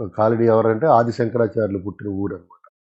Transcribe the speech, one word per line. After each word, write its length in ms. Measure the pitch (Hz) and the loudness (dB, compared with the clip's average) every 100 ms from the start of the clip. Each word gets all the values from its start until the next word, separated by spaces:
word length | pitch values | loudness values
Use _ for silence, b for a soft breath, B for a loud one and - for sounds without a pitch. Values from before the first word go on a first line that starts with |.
ఆ 20 | 101 | -10
కాలడీ 420 | - 110 117 117 | 0 0 2 4
ఎవరంటే 400 | 110 113 110 156 | 4 2 2 4
ఆది 240 | 117 117 | 4 2
శంకరాచార్యులు 720 | 113 117 117 113 117 104 95 | -2 -2 0 -2 -2 -4 -4
పుట్టిన 240 | 98 - 104 | -8 -10 -10
ఊరు 280 | 98 101 92 | -6 -6 -8
అనమాట. 360 | 87 - _ _ | _ -20 _ _